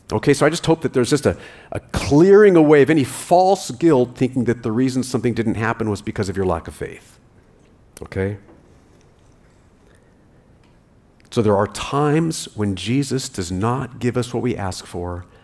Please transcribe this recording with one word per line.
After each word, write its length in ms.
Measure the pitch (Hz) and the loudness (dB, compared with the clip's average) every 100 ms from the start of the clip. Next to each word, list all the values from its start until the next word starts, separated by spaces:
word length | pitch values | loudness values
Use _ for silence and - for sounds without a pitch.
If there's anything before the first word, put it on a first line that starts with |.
| - | -8
Okay, 220 | 107 - | -2 0
so 120 | 139 151 | 2 2
I 40 | |
just 160 | 165 - | 0 0
hope 160 | 160 | -2
that 100 | - | -2
there's 200 | 131 120 | -2 0
just 140 | 147 110 | 0 0
a, 120 | 87 - - - | -2 -8 -20 -14
a 80 | - | -12
clearing 800 | - 98 - 143 185 196 208 170 | -8 -6 2 4 8 8 8 6
away 240 | 151 151 | 6 6
of 80 | 135 | 6
any 160 | 160 123 | 2 0
false 680 | - - 180 185 190 - | -6 0 2 2 0 -4
guilt 460 | 120 170 135 120 - | 0 2 4 2 -2
thinking 260 | 127 131 117 | -4 -2 -2
that 180 | 117 | -2
the 80 | 117 | -4
reason 320 | 110 131 127 | -2 0 -2
something 300 | 120 127 123 | -4 -2 -2
didn't 220 | 117 110 98 | -2 -2 -2
happen 340 | 113 113 110 | -2 -2 -4
was 120 | 101 | -6
because 260 | - - 98 | -6 -6 -4
of 80 | 95 | -2
your 100 | 92 | -2
lack 220 | 82 80 | -2 -6
of 60 | |
faith. 440 | - - - - _ _ _ _ _ _ _ _ - | -12 -12 -14 -20 _ _ _ _ _ _ _ _ -20
Okay? 360 | - 95 98 104 - - _ _ _ _ _ _ _ _ _ _ _ _ _ _ _ _ _ _ _ _ _ _ _ _ _ _ _ | -10 -6 -6 -6 -16 -20 _ _ _ _ _ _ _ _ _ _ _ _ _ _ _ _ _ _ _ _ _ _ _ _ _ _ _
So 120 | - | 0
there 140 | 107 98 | 2 2
are 120 | 101 | 0
times 800 | - - 139 147 156 165 156 - - | -4 -6 -2 0 0 -2 -4 -10 -4
when 200 | 104 92 | -4 -4
Jesus 540 | 92 131 139 127 - | -2 -2 -2 -4 -6
does 240 | - 87 | -8 -6
not 460 | 92 110 131 120 110 | -4 -2 -2 -6 -6
give 180 | 123 123 | -4 -2
us 160 | 120 | -4
what 100 | 120 | -4
we 140 | 117 - | -4 -4
ask 280 | 98 92 - | -6 -8 -12
for, 400 | 90 87 90 - _ | -10 -8 -10 -14 _